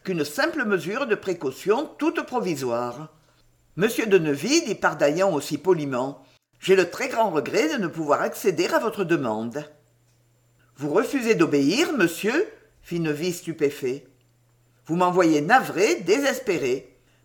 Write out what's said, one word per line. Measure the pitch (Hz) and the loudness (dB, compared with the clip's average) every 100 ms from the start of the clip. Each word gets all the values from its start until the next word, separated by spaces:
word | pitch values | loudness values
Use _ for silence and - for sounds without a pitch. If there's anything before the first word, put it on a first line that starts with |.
qu'une | - 175 | -8 -4
simple | 143 - 311 320 226 | -4 -4 -4 -2 -2
mesure | 190 151 233 269 | -2 -2 -6 -4
de | |
précaution, | 208 - 170 143 - 180 226 302 - | -4 -4 -4 -6 -6 0 0 -2 -4
toute | 302 330 262 | -2 -2 -4
provisoire. » | 247 185 143 131 117 123 123 156 _ _ _ _ _ _ - | -4 -4 -4 -2 -2 -4 -8 -16 _ _ _ _ _ _ -2
Monsieur | 220 226 | -2 -2
de | 226 190 | 2 4
Neuvy, | 156 139 180 339 285 | 4 -2 0 0 0
dit | |
Pardaillan | 185 190 156 147 156 196 | -2 -2 2 0 2 0
aussi | 151 - 143 | 0 -4 -4
poliment, « | 185 175 143 127 135 143 _ _ _ _ | 0 0 0 -4 -4 -8 _ _ _ _
j'ai | - | 2
le | 190 175 | 4 4
très | - 254 | -2 -6
grand | 233 220 | 0 2
regret | 156 139 160 302 | 0 0 0 0
de | 285 | 0
ne | 175 | -4
pouvoir | 160 151 127 | -4 0 0
accéder | 202 - 220 160 185 | 0 0 -2 0 0
à | 320 | 0
votre | 240 196 | 0 -4
demande. » « | 180 160 127 107 117 147 147 - _ _ _ _ _ _ _ _ _ _ | 0 0 0 -4 -4 -8 -12 -20 _ _ _ _ _ _ _ _ _ _
Vous | 143 | 0
refusez | 165 247 277 226 185 | 0 0 -2 0 2
d'obéir, | 156 143 139 220 349 | 4 4 4 2 2
monsieur ? » | 294 170 - 202 277 - - _ _ | 4 2 2 0 0 -2 -6 _ _
fit | - 170 | -8 -2
Neuvy | 156 147 180 | -2 -2 -2
stupéfait. « | 170 - 160 143 - 131 139 - _ _ _ _ _ _ _ - | -4 -8 -2 -2 0 -4 -6 -10 _ _ _ _ _ _ _ -4
Vous | 170 | 0
m'envoyez | 180 180 165 151 | 2 4 4 4
navré, | 151 247 202 139 220 330 | 4 4 4 0 2 2
désespéré. | 170 247 277 247 - 165 135 131 - _ _ _ | 2 2 2 -2 -2 -2 0 -2 -6 _ _ _